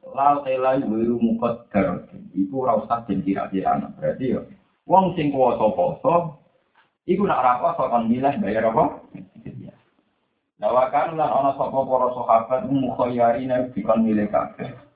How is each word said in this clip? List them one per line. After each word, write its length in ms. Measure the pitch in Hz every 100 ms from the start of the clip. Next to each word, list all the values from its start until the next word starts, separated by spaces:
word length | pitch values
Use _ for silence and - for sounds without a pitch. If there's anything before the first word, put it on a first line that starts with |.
| - 135
La 240 | 143 143 131
tela 320 | 131 131 139
wiru 380 | 117 110 117 120
muqaddar. 840 | 117 113 117 - - 104 90 - - - -
Iku 320 | - 98 131
ora 160 | 127 110
usah 240 | - 120
den 160 | 113 98
kira-kira. 640 | 92 98 - 98 - - - -
Berarti, 340 | 135 131 131
ya, 80 | 107 - - _ _ -
wong 240 | 180 185 160
sing 160 | 147
kuwasa 320 | 135 123 117 110 -
poso, 640 | 131 - 175 170 165 - _ _ _ _ _ _
iku 220 | - 196 196
nak 140 | 147
ora 100 | 123 123
poso 240 | 117 - -
kon 180 | 117 117
milih 280 | 123 135 107
bayar 300 | 98 110 110
apa? 300 | 151 185 - - - 95 - - - - _ _ _ _ _ _ _ _ _
Lah, 160 | 104
wa 160 | 123 131
kanu 320 | 143 160 160
lan 80 | 151
ana 240 | 127 139
sapa 320 | 135 131 131
para 240 | 131 127 123 123
sahabat 440 | 120 113 113 131 131
mukhayyarina 960 | 139 127 - 123 123 117 120 131 127 123 -
dikon 320 | - 113 113
milih 240 | 104 101
kabeh. 400 | - - - 131 - -